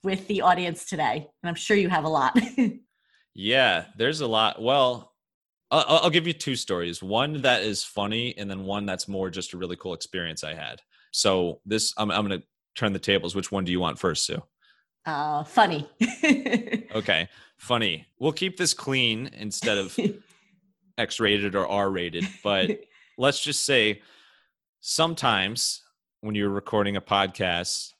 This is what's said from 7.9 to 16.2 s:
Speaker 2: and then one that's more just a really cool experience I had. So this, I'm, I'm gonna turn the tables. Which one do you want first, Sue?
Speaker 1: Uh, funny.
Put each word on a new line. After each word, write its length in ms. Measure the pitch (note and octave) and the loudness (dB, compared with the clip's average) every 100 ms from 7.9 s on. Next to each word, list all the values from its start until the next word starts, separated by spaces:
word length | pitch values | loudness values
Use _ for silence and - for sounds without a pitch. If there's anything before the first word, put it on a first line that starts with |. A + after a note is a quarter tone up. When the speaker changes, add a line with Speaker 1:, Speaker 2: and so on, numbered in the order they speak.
| - G2+ A2 A#2+ - | -4 -2 -2 -4 -6
Speaker 2:
and 120 | G2+ | -10
then 140 | F#2+ | -8
one 220 | F#2+ G2+ G2+ | -6 -6 -4
that's 220 | F#2 - | -6 -6
more 240 | F#2+ F#2+ | -4 -4
just 220 | F2+ - | -6 -10
a 40 | F2+ | -8
really 180 | F2+ F2 | -8 -8
cool 180 | F#2+ | -8
experience 500 | E2+ - F#2 E2+ D#2 | -10 -8 -6 -6 -8
I 100 | D#2 | -10
had. 280 | D#2+ D2 A#1 _ _ _ | -10 -12 -14 _ _ _
So 500 | - G#2 F#2+ F2 - G2 | 0 4 4 2 -4 -2
this, 280 | A2 - - | 0 0 -2
I'm, 140 | G#2+ | -2
I'm 120 | F#2 | 0
gonna 200 | G#2 F#2+ - _ _ - | -2 -4 -8 _ _ -4
turn 180 | G#2+ | -2
the 60 | F#2+ | -2
tables. 360 | - G2 E2+ F#2+ | 2 2 2 -4
Which 160 | F#2 | -2
one 140 | G2 F2+ | -2 0
do 60 | |
you 80 | F2+ | 0
want 180 | F2 C2+ | 0 0
first, 260 | F2+ D2+ - | -2 0 -2
Sue? 160 | - - _ _ _ _ _ - | -6 -10 _ _ _ _ _ -8
Speaker 1:
Uh, 380 | D3+ D3+ D3 | -4 -2 -2
funny. 460 | D3+ - G#3 D#3 D3 _ A3+ - | 0 4 4 2 -6 _ -2 2